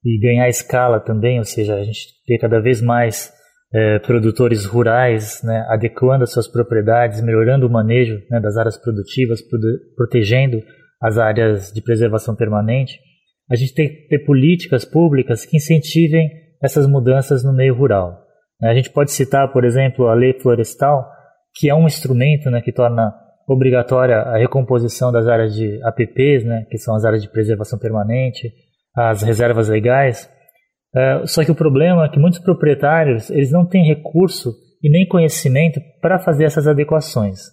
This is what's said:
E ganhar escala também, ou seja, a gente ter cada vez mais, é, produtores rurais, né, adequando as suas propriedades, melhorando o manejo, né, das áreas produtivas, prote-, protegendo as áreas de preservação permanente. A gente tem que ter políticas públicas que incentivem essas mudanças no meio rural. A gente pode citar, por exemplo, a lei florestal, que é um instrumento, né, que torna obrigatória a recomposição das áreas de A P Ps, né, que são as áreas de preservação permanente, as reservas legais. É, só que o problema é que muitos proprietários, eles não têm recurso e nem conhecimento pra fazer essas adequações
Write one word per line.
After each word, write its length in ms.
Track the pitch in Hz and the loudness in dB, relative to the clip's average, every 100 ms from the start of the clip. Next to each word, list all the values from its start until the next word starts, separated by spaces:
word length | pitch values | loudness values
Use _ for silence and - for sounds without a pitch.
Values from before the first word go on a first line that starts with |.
| 120 | -2
E 120 | 113 | 0
ganhar 280 | 120 120 123 | 2 2 0
escala 520 | 120 - 127 123 113 | -2 -4 -2 0 0
também, 400 | - 110 117 123 | -2 -2 0 -2
ou 40 | |
seja, 300 | 107 - 104 | -4 -4 -4
a 100 | 101 | -4
gente 220 | 104 107 - _ - | -6 -10 -16 _ -4
ter 100 | 117 | -2
cada 240 | 117 113 | 0 0
vez 180 | 113 117 | 0 0
mais, 540 | 120 120 117 110 - _ _ _ _ | 0 0 0 -4 -14 _ _ _ _
é, 240 | 110 110 107 | 0 2 0
produtores 640 | - 120 110 110 120 110 | 0 0 0 0 0 0
rurais, 800 | 98 117 117 117 127 110 107 - | -2 0 2 2 2 0 -4 -10
né, 220 | 113 113 113 | -6 -4 -2
adequando 560 | 113 113 - 127 135 | -2 -2 0 2 2
as 80 | 123 | 0
suas 160 | 120 110 | -2 -4
propriedades, 760 | 117 117 110 104 117 120 107 | -4 0 0 2 2 0 -2
melhorando 440 | 117 110 113 135 | 0 2 2 2
o 60 | 123 | 2
manejo, 500 | 117 110 120 117 104 - | 0 2 2 0 -4 -4
né, 100 | 117 | -2
das 160 | 104 | -2
áreas 220 | 107 113 - | -2 -4 -4
produtivas, 640 | 120 104 98 - 123 113 | -6 -6 -6 -4 -2 -2
prote-, 540 | - 117 110 120 - | -4 -4 -2 -4 -10
protegendo 680 | - 117 120 101 123 135 113 - - _ _ | -6 -2 0 2 2 0 -2 -8 -20 _ _
as 160 | 113 110 | -2 0
áreas 540 | 110 107 113 104 95 | 0 2 0 0 -6
de 80 | 110 | -10
preservação 540 | - 113 113 107 - | -4 0 0 -2 -4
permanente. 640 | 107 110 104 110 127 131 - _ _ _ _ _ | -4 -2 -2 -2 -2 -4 -10 _ _ _ _ _
A 60 | |
gente 180 | 120 131 | -4 -2
tem 160 | - 151 | -2 -4
que 180 | - _ | -4 _
ter 100 | 147 | -2
políticas 680 | 147 139 143 180 - 127 | 2 2 4 2 -2 -4
públicas 580 | - 156 170 139 - 117 | -2 0 2 2 0 -4
que 140 | - 156 | -2 -4
incentivem 720 | 147 160 - 160 165 165 156 - _ _ | 0 0 0 0 2 2 -2 -6 _ _
essas 240 | 139 151 | -2 2
mudanças 580 | 139 139 120 131 131 135 | 2 2 2 0 0 -2
no 80 | 135 | 0
meio 220 | 131 135 | 2 2
rural. 480 | 123 139 101 90 90 _ _ _ _ | 2 2 0 -2 -10 _ _ _ _
A 140 | 113 | 0
gente 160 | 120 123 | 0 0
pode 200 | - 143 | -2 -2
citar, 400 | - 131 139 135 | -2 0 0 2
por 140 | 131 | 2
exemplo, 420 | 123 127 135 123 120 | 2 2 0 0 2
a 60 | |
lei 260 | 113 127 131 | 4 2 2
florestal, 640 | 127 117 113 - 139 143 - - _ _ _ | 0 0 -2 -2 0 0 -4 -20 _ _ _
que 120 | - 147 | -4 0
é 60 | |
um 140 | 151 165 | 2 2
instrumento, 640 | - 131 123 135 147 131 | 0 -2 0 2 0 0
né, 100 | 120 | -2
que 100 | 120 | -4
torna 400 | 123 120 117 110 - _ _ - | 0 0 2 -2 -4 _ _ -2
obrigatória 720 | 131 131 123 117 127 127 113 | 2 2 2 0 0 2 2
a 200 | 123 113 | 0 0
recomposição 720 | 120 139 123 123 117 - 127 | 0 0 0 0 -2 -2 -2
das 140 | 120 | 0
áreas 300 | 113 117 110 | 2 0 0
de 260 | 107 110 107 | -2 -6 -4
A 80 | 117 | -6
P 140 | - | -4
Ps, 400 | 117 - 104 135 | -4 0 2 2
né, 220 | 117 113 110 | 0 -6 -8
que 80 | 110 | -10
são 180 | - | -4
as 80 | 110 | -2
áreas 200 | 110 110 | 0 0
de 60 | 101 | -2
preservação 500 | 110 107 107 104 107 | -4 -2 -2 -4 -8
permanente, 760 | 113 110 104 123 131 - 117 _ _ _ _ - | -4 -4 -2 -2 -4 -6 -14 _ _ _ _ -2
as 240 | 117 104 | -2 0
reservas 440 | 107 107 120 113 107 | -2 0 0 0 0
legais. 600 | 110 113 131 139 113 - _ _ _ _ _ _ | 0 2 2 0 -2 -14 _ _ _ _ _ _
É, 320 | 127 131 135 - | -2 0 0 -2
só 160 | - | -2
que 80 | 160 | 0
o 40 | |
problema 500 | 151 156 135 170 175 | 2 2 2 2 2
é 40 | 151 | 2
que 80 | 147 | 4
muitos 220 | 170 175 | 2 2
proprietários, 880 | - 170 151 139 143 165 151 113 - | 0 0 2 2 2 2 2 -2 -2
eles 220 | 143 135 | -2 2
não 160 | 170 175 | 2 2
têm 180 | 185 | 2
recurso 680 | 156 151 - 160 185 - 123 113 _ _ | 2 0 -2 0 0 0 -8 -10 _ _
e 80 | 147 | 2
nem 160 | 165 | 2
conhecimento 760 | 185 180 160 - 143 131 165 147 - _ | 2 2 0 0 0 2 0 -2 -12 _
pra 180 | 165 175 | -2 0
fazer 280 | 165 147 | 0 0
essas 200 | 156 151 | 0 2
adequações 760 | 147 147 147 156 - 123 101 95 - | 0 0 0 -2 -2 -4 -4 -6 -20